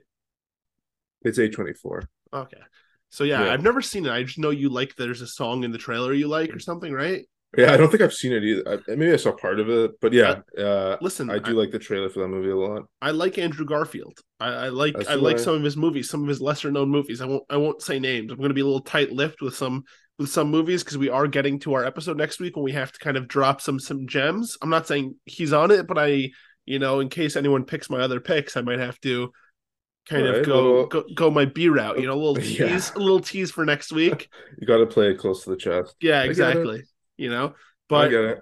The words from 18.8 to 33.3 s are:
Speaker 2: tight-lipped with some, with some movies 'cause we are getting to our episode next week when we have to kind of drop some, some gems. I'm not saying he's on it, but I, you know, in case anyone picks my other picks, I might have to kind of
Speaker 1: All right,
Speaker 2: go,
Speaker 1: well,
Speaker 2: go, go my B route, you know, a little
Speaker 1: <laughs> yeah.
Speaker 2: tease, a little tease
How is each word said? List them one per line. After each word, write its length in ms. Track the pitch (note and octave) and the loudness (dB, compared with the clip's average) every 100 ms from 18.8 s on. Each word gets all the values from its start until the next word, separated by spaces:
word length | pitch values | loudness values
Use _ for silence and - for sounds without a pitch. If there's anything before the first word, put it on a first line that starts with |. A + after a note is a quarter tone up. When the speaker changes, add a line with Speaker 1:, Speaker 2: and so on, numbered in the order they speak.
Speaker 2:
tight-lipped 640 | - D3+ C#3 B2+ C#3 - | -2 0 0 0 -2 -4
with 120 | C3 | -8
some, 300 | - C3 C3 - _ _ - | -6 -4 -6 -8 _ _ -10
with 120 | C#3 | -4
some 200 | E3 D3 | 0 2
movies 320 | D#3 E3 F3+ | 2 2 -2
'cause 140 | - C#3+ | -4 -2
we 140 | C#3 | 0
are 180 | C3 D3 | 0 0
getting 300 | C#3 C#3 C#3 | 0 0 -2
to 160 | D#3 | -2
our 100 | C3 | -2
episode 320 | B2 - D#3+ D3+ | -2 -6 -6 -4
next 240 | D3+ - | -4 -4
week 160 | F3 D#3 | -8 -6
when 80 | |
we 80 | C3+ | -4
have 180 | C#3+ B2+ | -4 -6
to 80 | - | -8
kind 200 | D3+ C3+ | -4 -4
of 100 | B2 | -2
drop 320 | C#3+ C3+ C3+ | 0 2 2
some, 180 | - C3+ | -2 -4
some 280 | - C#3 C3 | -4 -8 -4
gems. 500 | C#3+ D3 G3+ A#3 - | 0 0 -2 -6 -6
I'm 80 | D#3+ | -2
not 160 | D#3+ D#3+ | 0 0
saying 300 | D3 C3+ - - | -4 -4 -10 -14
he's 260 | - D3+ | -6 2
on 180 | D3+ F3 | 4 6
it, 160 | G3+ E3 | 4 4
but 120 | D3 | 0
I, 320 | D3 C#3 C3 - _ _ | 2 2 0 -8 _ _
you 140 | - C3+ | -6 -2
know, 220 | C3+ C#3 | 0 0
in 100 | C3+ | -2
case 260 | E3+ D#3 D#3 | -2 -2 0
anyone 300 | C#3+ C3+ B2 | 2 2 0
picks 240 | D#3+ - | -8 -6
my 100 | C3 | -2
other 180 | C3 B2 | -2 -2
picks, 380 | - D3+ - B2+ | -2 -2 -2 -4
I 60 | |
might 160 | B2 B2 | -4 -4
have 200 | B2 - | -6 -6
to 280 | C3 B2 B2 _ _ _ _ _ _ _ - | -4 -4 -4 _ _ _ _ _ _ _ -4
kind 180 | C#3+ C3 | 0 2
of 40 | |
Speaker 1:
All 60 | A#2 | 2
right, 80 | D3+ | 4
Speaker 2:
go, 280 | C3 C3 | 6 6
Speaker 1:
well, 120 | B2 B2+ | 6 4
Speaker 2:
go, 180 | D#3+ - | -2 -4
go 160 | E3 D#3+ | 2 4
my 140 | D3 | 6
B 240 | C#3 D#3 E3+ | 2 4 4
route, 320 | C#3 G#2+ B2+ | 4 2 -2
you 60 | C3 | -2
know, 80 | |
a 80 | C#3 | 0
little 180 | D3+ C#3 | 0 0
Speaker 1:
<laughs> 20 | |
yeah. 260 | D#3 - - | -2 0 0
Speaker 2:
tease, 240 | F#3 - | 0 -2
a 60 | G3+ | 0
little 220 | F#3+ F#3 | 4 4
tease 300 | - | 2